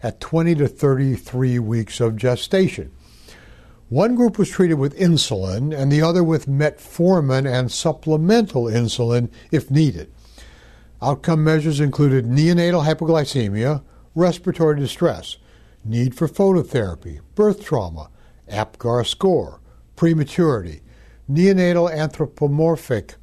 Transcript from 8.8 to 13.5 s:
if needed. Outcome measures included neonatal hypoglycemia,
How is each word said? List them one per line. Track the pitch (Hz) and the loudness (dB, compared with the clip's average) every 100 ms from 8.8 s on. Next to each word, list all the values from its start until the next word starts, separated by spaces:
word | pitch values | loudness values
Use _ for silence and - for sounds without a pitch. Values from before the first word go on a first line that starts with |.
| 117 - 117 120 120 - - | -2 -2 0 0 -2 -8 -4
if | 156 - | -4 0
needed. | 143 156 85 76 - - - - - - - - - | 2 2 0 -14 -20 -20 -20 -20 -20 -20 -20 -20 -6
Outcome | 123 143 - 160 | -4 -2 0 0
measures | 156 156 151 143 | 2 0 0 0
included | 147 - 147 131 | -2 2 2 2
neonatal | 117 131 160 175 170 175 147 | 0 2 2 2 2 2 0
hypoglycemia, | 156 160 165 143 139 104 | -2 0 0 0 -2 -2